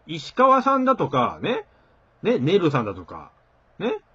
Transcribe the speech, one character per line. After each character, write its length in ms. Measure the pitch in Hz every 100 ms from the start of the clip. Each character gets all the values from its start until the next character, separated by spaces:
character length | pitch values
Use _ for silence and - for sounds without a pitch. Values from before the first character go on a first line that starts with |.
| -
石 280 | 160 -
川 280 | - 262 262
さ 160 | 262 269
ん 60 |
だ 120 | 254 262
と 120 | 147
か、 300 | 135 113 80
ね。 240 | 139 262 - _ _ _ _ _
ね、 160 | 196 233
ネ 200 | 131 196
ル 120 | 170
さ 120 | 135
ん 20 |
だ 100 | 104
と 100 | 92
か。 280 | 87 82 69 _ _ _ _ -
ね。 200 | 208 427 -